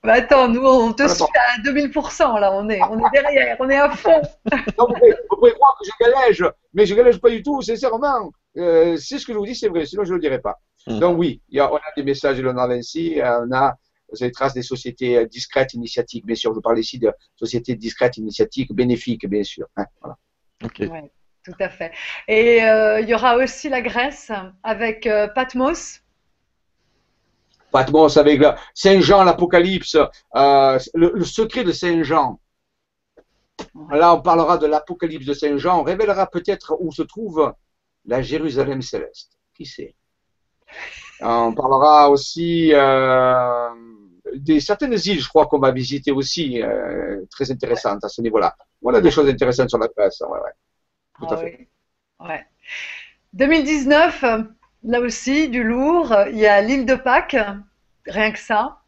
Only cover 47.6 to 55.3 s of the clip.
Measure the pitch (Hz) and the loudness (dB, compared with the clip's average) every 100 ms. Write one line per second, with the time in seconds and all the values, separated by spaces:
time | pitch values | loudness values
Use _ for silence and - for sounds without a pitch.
47.6 | 113 120 113 101 101 - 117 107 90 - | -4 -2 -2 -6 -8 -6 -2 0 0 -4
48.6 | _ _ 240 240 170 156 143 127 123 123 | _ _ 2 4 4 4 2 2 0 0
49.6 | 123 117 117 - 98 - 76 - - - | -2 -2 -4 0 -2 -2 -10 -8 -10 -14
50.6 | _ _ _ _ _ _ - - - 165 | _ _ _ _ _ _ -8 -8 -8 -14
51.6 | _ _ _ _ _ _ 170 156 - _ | _ _ _ _ _ _ -14 -14 -14 _
52.6 | - - - - - _ _ 185 277 320 | -18 -16 -16 -18 -20 _ _ -2 2 2
53.6 | 277 302 262 294 330 - 254 220 220 _ | 2 -2 2 4 4 2 -2 -2 -6 _
54.6 | _ _ 220 240 240 226 247 | _ _ -4 -2 -2 -6 -4